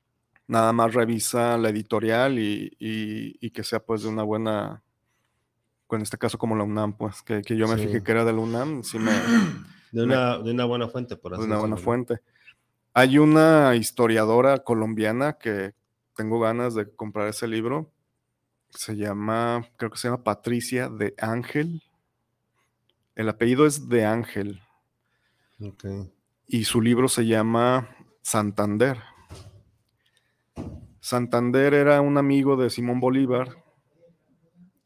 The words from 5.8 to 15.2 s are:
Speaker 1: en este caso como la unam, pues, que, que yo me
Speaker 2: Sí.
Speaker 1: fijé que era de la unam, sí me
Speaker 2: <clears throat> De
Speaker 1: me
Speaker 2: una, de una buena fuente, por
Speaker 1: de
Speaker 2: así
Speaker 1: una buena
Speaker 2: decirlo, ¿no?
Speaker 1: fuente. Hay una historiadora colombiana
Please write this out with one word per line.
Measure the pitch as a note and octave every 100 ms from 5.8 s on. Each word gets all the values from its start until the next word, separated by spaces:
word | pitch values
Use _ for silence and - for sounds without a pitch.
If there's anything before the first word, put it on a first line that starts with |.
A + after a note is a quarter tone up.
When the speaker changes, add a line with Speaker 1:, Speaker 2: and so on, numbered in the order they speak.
| _
Speaker 1:
en | A2+
este | G#2 -
caso | A#2+ -
como | A#2 A2
la |
unam, | G#2 G#2+ G#2+ G#2
pues, | A2 -
que, | - G#2+
que | G2+ A2+
yo | A2
me | A2+
Speaker 2:
Sí. | G#2+
Speaker 1:
fijé | G#2+
que | G2
era | A2+
de | A#2
la | A2+
unam, | A2+ A#2 C#3 D3
sí | A2+ A2+
me | A2+
Speaker 2:
<clears throat> | - - A#3 F#3 - - - _
De | A2+ A#2
Speaker 1:
me |
Speaker 2:
una, | C3 B2 A2+
de | A2
una | A#2+ B2
buena | A#2+ A#2
fuente, | B2+ A#2+ G2
por | F2+
Speaker 1:
de | F2+
Speaker 2:
así | A2
Speaker 1:
una | G#2+
buena | G#2+
Speaker 2:
decirlo, | G#2+ F2+
¿no? | A#2+ A#2+
Speaker 1:
fuente. | A#2 - _ - _ _ _ _
Hay | - C3 C#3
una | D3+ D#3 D#3+ D#3 C#3
historiadora | A#2+ G#2+ - A#2 A2 A2 A#2 C3 C#3
colombiana | C3+ A2+ A2 G#2+ G#2+ A#2